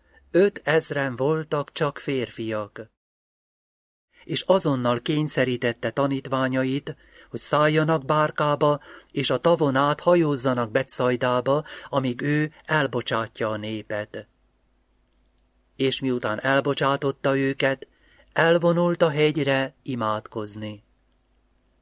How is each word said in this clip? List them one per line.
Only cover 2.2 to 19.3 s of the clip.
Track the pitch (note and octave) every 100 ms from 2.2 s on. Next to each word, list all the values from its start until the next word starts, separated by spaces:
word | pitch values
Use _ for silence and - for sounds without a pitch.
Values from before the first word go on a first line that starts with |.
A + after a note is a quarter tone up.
| A2+ - A2 G#2+ G#2 - A2 _ _ _ _ _ _ _ _ _ _ _ _ _
És | - D3
azonnal | - F#3 D#3+ C3+ A#2+ A#2+
kényszerítette | - D3+ D3+ D3 B2+ A#2+ B2 A#2 A#2
tanítványait, | B2+ C#3 C3+ B2+ C3 C3 C3 C3 C#3 - D3 _ - -
hogy | A#2+
szálljanak | - D3 D3+ D#3 D#3 D#3+
bárkába, | C3 D3+ D3+ - D3+ D3 D3+ D3 - - -
és | - C3
a | C3
tavon | E3+ E3+ D3 C3
át | C#3+ D3
hajózzanak | F3 F3 D#3 C#3 C3 B2 A2+
Betszajdába, | B2+ C3 - B2+ B2 B2+ B2 B2 C#3+ D#3 - -
amíg | C#3+ C3 A#2+
ő | D3 D3+ D#3 -
elbocsátja | - D#3 C#3 B2 - A#2 A2 - A2
a | G#2+
népet. | G#2+ A2 G2+ G#2+ G#2 G#2 G#2+ _ _ _ _ _ _ _ _ _ _ _ _ _ _ -
És | C3+ B2+
miután | C3+ B2 A2 G#2+
elbocsátotta | C3+ C#3 C#3 C3+ C#3 C#3 C#3 C3+ C#3 C3+
őket, | C3+ C3+ C3+ C3+ - _ _ _ _
elvonult | - E3 E3+ E3+ E3+ F3 E3+
a | E3
hegyre | D3 D3+